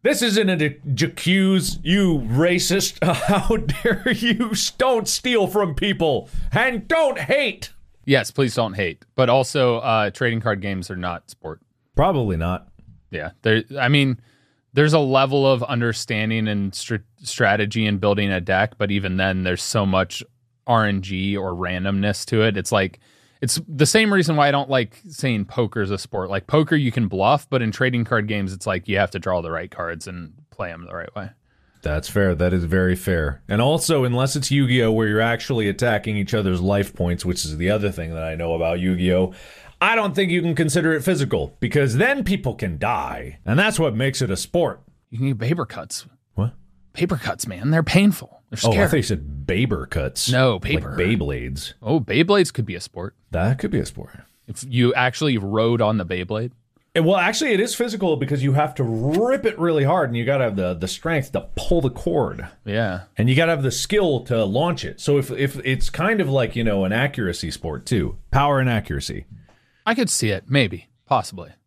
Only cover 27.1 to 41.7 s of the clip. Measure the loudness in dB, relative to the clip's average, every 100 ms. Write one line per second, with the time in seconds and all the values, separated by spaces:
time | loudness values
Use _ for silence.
27.1 | 2 2 2 0 -2 -2 -2 -2 0 0
28.1 | -2 -2 -4 -4 -6 -4 -4 -2 0 0
29.1 | -2 -2 -2 -2 -8 -8 -8 -8 -8 -12
30.1 | -14 -14 -20 -20 -12 -12 -10 -14 -12 -12
31.1 | -12 -14 _ _ _ _ _ -4 -4 -2
32.1 | 0 2 2 2 2 2 2 2 0 0
33.1 | 0 -2 -6 -4 0 2 0 0 2 2
34.1 | 0 0 -2 0 2 4 4 4 2 2
35.1 | 2 2 -2 -2 -2 -2 0 0 0 -2
36.1 | -4 -2 0 0 0 2 0 0 -2 -2
37.1 | -2 -2 -4 -4 -2 0 0 0 -4 -8
38.1 | -6 -8 -6 -4 0 0 0 0 0 2
39.1 | 2 0 -4 -20 -20 -20 -2 0 2 0
40.1 | 0 0 0 0 0 0 2 2 0 0
41.1 | 0 0 -2 -4 -4 0